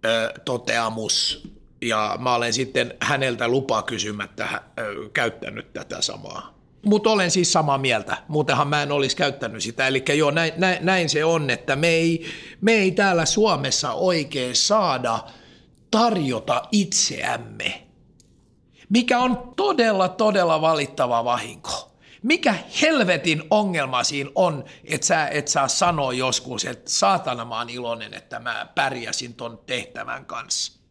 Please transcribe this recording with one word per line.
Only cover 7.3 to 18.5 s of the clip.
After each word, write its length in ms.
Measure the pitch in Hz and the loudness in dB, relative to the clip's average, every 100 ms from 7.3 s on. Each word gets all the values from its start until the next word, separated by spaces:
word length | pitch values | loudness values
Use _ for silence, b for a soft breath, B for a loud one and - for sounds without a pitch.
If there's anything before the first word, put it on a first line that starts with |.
siis 220 | 180 170 | 2 2
samaa 260 | 151 151 135 | 2 2 2
mieltä, 380 | 135 113 98 - - | 2 0 0 -8 -2
muutenhan 400 | 151 143 131 143 | -2 2 2 2
mä 140 | 147 | 0
en 100 | 143 | 0
olisi 240 | 143 135 - | 0 0 0
käyttänyt 460 | 143 135 120 110 | 0 0 -8 -6
sitä. 240 | 104 117 135 | -8 -2 0
Elikkä 280 | 135 135 | 2 2
joo, 160 | 147 151 | 2 2
näin, 220 | 151 165 156 | 2 -2 0
näin, 300 | 185 180 170 | 0 2 2
näin 220 | 190 165 | 2 2
se 160 | 156 | 2
on, 260 | 160 165 143 | 2 2 0
että 260 | 117 - 135 | -4 -2 2
me 120 | 170 | 4
ei, 380 | 165 165 165 B B B B | 4 2 0 B B B B
me 120 | 202 | 2
ei 180 | 226 190 | 4 4
täällä 360 | 175 196 175 160 | 4 4 4 2
Suomessa 680 | - 214 156 135 - 143 | 2 2 2 0 -2 -2
oikein 640 | 113 185 170 143 143 127 117 | 0 2 2 -2 -4 -2 0
saada 640 | - 214 185 127 123 113 B B B B B _ _ | 2 2 2 0 0 -2 B B B B B _ _
tarjota 720 | 220 233 202 139 117 - 123 - | 4 4 2 0 -2 0 -2 2
itseämme, 1080 | 208 190 - - - - 117 113 107 - - - _ _ _ _ _ _ | 0 2 0 0 -2 -4 -4 -6 -6 -6 -6 -14 _ _ _ _ _ _